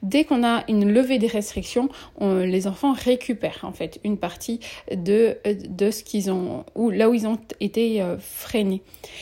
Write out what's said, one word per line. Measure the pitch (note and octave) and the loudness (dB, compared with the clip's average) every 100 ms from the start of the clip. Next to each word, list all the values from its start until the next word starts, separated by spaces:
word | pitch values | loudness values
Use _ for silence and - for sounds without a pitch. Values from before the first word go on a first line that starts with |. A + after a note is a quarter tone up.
dès | G3 C#4+ D#4 | 0 2 2
qu'on | B3 A#3+ | 2 4
a | A#3 - | 2 2
une | G#3+ G3+ | 2 6
levée | A3 B3+ C4 | 4 4 2
des | A3+ | 2
restrictions, | G#3+ G#3 - - A#3+ C4+ - - - | 0 -4 -6 -4 0 -2 -4 -18 -2
on, | G3+ F#3+ | 2 2
les | F#3 F#3 F#3+ | 2 2 0
enfants | F#3+ C#4+ | 0 0
récupèrent | B3+ B3 B3 - G#3+ D#3 - | 2 2 0 0 -4 -4 -6
en | - | -12
fait | - E3 - G#3 | -8 -8 -6 -4
une | G3+ | -2
partie | F3+ - - A#3 - - - | -4 -6 -6 -6 -8 -16 -8
de, | F#3+ F3 G#3 A3+ - G#3 | -4 2 4 4 2 -2
de | G3+ - F#3 G3+ | -2 -6 0 0
ce | A3 - | 0 -4
qu'ils | G#3+ F#3+ | -4 0
ont, | F#3 F3+ D#3 - - | -2 -2 -6 -10 -2
ou | A#3 | 0
là | F#3+ A3 | 4 4
où | A#3+ | 4
ils | G#3+ | 0
ont | A3 - - | -4 -6 -6
été, | G#3 A3 A#3 A3 | -4 0 0 0
euh, | F3+ F3+ | -2 -4
freinés. | - - - A3+ G3 F#3+ - - - - | -10 -16 -4 -2 0 -2 -6 -20 -20 -18